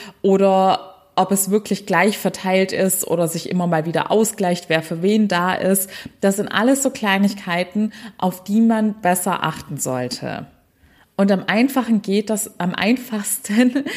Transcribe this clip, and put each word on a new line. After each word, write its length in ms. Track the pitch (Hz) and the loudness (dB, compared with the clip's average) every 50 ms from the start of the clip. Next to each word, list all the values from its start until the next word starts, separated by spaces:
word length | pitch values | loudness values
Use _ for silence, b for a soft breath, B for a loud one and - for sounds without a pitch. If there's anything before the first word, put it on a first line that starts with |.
| B 202 B _ | B -18 B _
oder 760 | - 196 190 190 196 190 190 190 190 190 - - - - - - _ _ _ | 2 2 4 4 4 4 4 4 4 4 2 0 -2 -10 -20 -20 _ _ _
ob 160 | - 185 185 | 0 2 2
es 200 | 196 190 - 185 | 2 0 0 0
wirklich 360 | 202 214 208 - 202 - - | 0 -2 0 -2 -4 -4 -2
gleich 320 | - 185 165 180 214 208 - | 0 2 2 2 2 0 0
verteilt 540 | - 190 - - - 190 185 190 190 190 - | -4 -4 -4 -4 -2 0 2 2 2 0 0
ist 340 | - 190 190 185 - - | 0 0 0 0 -2 -2
oder 220 | - - 170 170 160 | -2 -2 0 0 -2
sich 200 | 170 170 - - | -2 -6 -6 -4
immer 200 | - 180 175 175 | -2 -2 0 0
mal 180 | 165 160 156 | 0 0 0
wieder 240 | 170 160 160 - - | -2 -2 -2 0 2
ausgleicht, 580 | 190 214 226 - - - 196 175 180 175 - - | 2 2 2 0 0 -2 -2 0 0 -2 -2 -2
wer 140 | 160 160 160 | -2 -2 -2
für 200 | - 175 165 170 | -4 -6 -2 0
wen 260 | 196 214 220 214 202 | 2 4 4 2 2
da 260 | 180 175 175 185 185 | 2 0 0 0 -2
ist. 340 | - - 185 196 196 - B B B B B B _ | 0 0 0 0 0 -2 B B B B B B _
Das 160 | - 196 190 | 0 0 0
sind 120 | 214 196 - | 0 -4 -2
alles 340 | - 196 214 254 277 269 - | -2 0 2 4 2 2 2
so 80 | 262 | -2
Kleinigkeiten, 1000 | 269 - 220 202 190 196 202 202 196 202 - 180 170 175 180 180 - 208 214 214 B B B 220 B - | -4 -2 0 2 2 4 4 2 2 -2 -4 -4 -2 -2 -2 -2 -2 -2 -2 -2 B B B -18 B -2
auf 240 | 190 185 180 - - | -2 -2 -2 -4 -6
die 200 | - 202 220 226 | 0 2 4 4
man 380 | 226 226 220 220 214 208 - | 4 4 4 2 0 -2 0
besser 440 | - 180 180 185 - 202 170 - - | 0 0 0 2 0 -2 -2 -2 -2
achten 340 | 160 156 - - - 147 139 | -4 -6 -6 -10 -12 -10 -6
sollte. 680 | - 135 127 127 127 123 - - 139 123 - - - - _ _ _ _ b b b b b b b b _ - 202 | -6 -4 -4 -4 -4 -6 -6 -8 -8 -8 -8 -10 -12 -14 _ _ _ _ b b b b b b b b _ 0 2
Und 80 | 196 | 2
am 140 | 202 180 - | 2 2 0
einfachen 560 | - 180 220 247 277 - 269 226 226 226 202 - | -2 0 2 2 2 2 0 0 2 0 0 0
geht 280 | - 196 208 214 208 | 0 -2 -2 0 -2
das, 280 | 220 208 - - - _ | -4 -4 -4 -8 -8 _
am 160 | - 190 - | -6 -6 -4
einfachsten 1120 | - 185 208 247 254 - - 214 208 202 - - - - - 208 226 247 254 247 285 285 311 415 | -2 0 0 0 0 -2 -6 -8 -6 -6 -6 -6 -8 -6 -2 2 2 2 2 2 0 -4 -4 -6